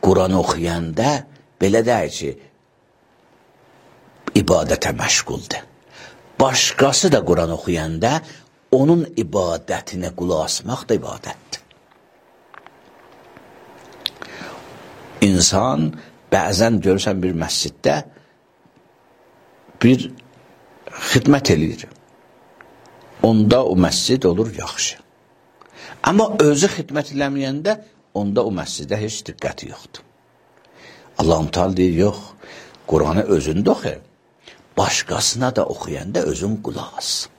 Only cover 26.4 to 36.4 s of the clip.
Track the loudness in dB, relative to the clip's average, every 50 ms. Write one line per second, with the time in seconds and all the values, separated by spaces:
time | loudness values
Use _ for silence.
26.4 | 4 4 6 4 2 0 0 -4 -8 -6 -6 -6 -6 -4 -4 -4 -4 -2 -2 -4
27.4 | -4 -4 -6 -4 -2 -2 -4 -4 -6 _ _ _ _ _ _ -4 -4 0 0 0
28.4 | 0 0 -2 -6 -6 -8 -8 -10 -6 -4 -4 -4 -4 -6 -8 -10 -12 -12 -14 -8
29.4 | -8 -8 -8 -8 -14 -16 -16 -18 -20 -20 _ -20 -20 _ _ _ _ _ _ _
30.4 | _ _ _ _ _ _ _ -20 -20 -20 -20 -20 -20 -20 -6 -2 2 2 2 2
31.4 | 0 -2 0 0 0 0 2 2 2 2 4 2 2 2 0 -4 -14 -20 -20 _
32.4 | -20 -20 -20 -20 -20 -20 -20 -20 _ 0 2 2 2 4 2 0 2 2 2 2
33.4 | 2 0 0 0 2 2 2 0 -2 -8 -8 -8 -14 _ _ _ _ _ _ _
34.4 | _ -20 -20 _ _ _ _ -2 0 0 0 -4 -4 -4 -4 -2 -2 -2 -2 0
35.4 | -2 -2 0 0 -2 -2 -2 -8 -8 -8 -8 -8 -8 -4 -4 -2 -2 -2 -4 -4